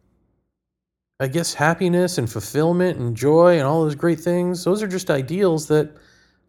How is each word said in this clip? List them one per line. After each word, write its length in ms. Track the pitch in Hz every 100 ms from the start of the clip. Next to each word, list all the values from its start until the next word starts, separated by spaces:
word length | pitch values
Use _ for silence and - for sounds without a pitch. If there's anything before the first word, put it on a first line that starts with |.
| _ _ _ _ _ _ _ _ _ _ _ -
I 80 | 135
guess 280 | 160 165
happiness 640 | - 151 165 180 175 180 175
and 120 | 117
fulfillment 720 | 110 - 139 165 175 180 127
and 160 | 120 107
joy 380 | 139 160 175
and 100 | 170 135
all 160 | 160
those 140 | 156 139
great 240 | 170 160
things, 420 | 175 175 180 180
those 180 | 175 208
are 60 | 214
just 240 | 185 185
ideals 560 | 143 127 180 190 156 151
that 300 | 151 151 - _ _ _ _